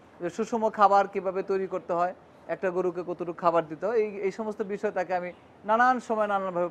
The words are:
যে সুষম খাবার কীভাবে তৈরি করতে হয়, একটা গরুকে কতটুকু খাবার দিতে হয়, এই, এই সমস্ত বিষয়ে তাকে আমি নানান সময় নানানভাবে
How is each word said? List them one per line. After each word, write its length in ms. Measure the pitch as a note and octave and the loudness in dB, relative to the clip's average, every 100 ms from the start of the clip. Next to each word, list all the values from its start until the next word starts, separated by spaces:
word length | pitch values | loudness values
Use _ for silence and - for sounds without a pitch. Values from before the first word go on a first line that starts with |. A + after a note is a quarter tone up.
| - - | -20 -8
যে 80 | F3 | -8
সুষম 400 | G3 G#3+ A#3 A3 | -4 -4 0 0
খাবার 380 | G#3+ G3 G3+ F#3+ | 6 6 6 4
কীভাবে 360 | G3 F#3 F#3 | 0 -4 -4
তৈরি 240 | F#3 F#3+ F#3+ | -2 -2 -2
করতে 260 | F#3 E3 | -6 -2
হয়, 200 | E3+ F3 - - - - | -2 -2 -4 -18 -16 -8
একটা 220 | E3 F#3+ | -4 -2
গরুকে 340 | F3 F3+ F3 E3+ | 0 -2 -2 -6
কতটুকু 260 | E3+ F3 | -6 -8
খাবার 340 | E3 F3 E3 D#3+ | -2 2 2 0
দিতে 180 | D#3 F#3+ | -4 -2
হয়, 120 | A#3 | 0
এই, 200 | G#3+ G3 | 0 -2
এই 140 | G3 | -4
সমস্ত 300 | F#3 G#3+ G#3 | -4 -6 -6
বিষয়ে 300 | G3 G3+ G#3 | -6 -4 -4
তাকে 240 | F#3 F3 F3+ | -4 -2 -4
আমি 160 | F3+ - - - G3 | -4 -12 -20 -10 0
নানান 340 | A3 B3+ B3 | 4 4 2
সময় 280 | - A3 G#3 | 0 -2 0
নানানভাবে 420 | G3 F#3+ F3 F3 | 0 -2 -2 -2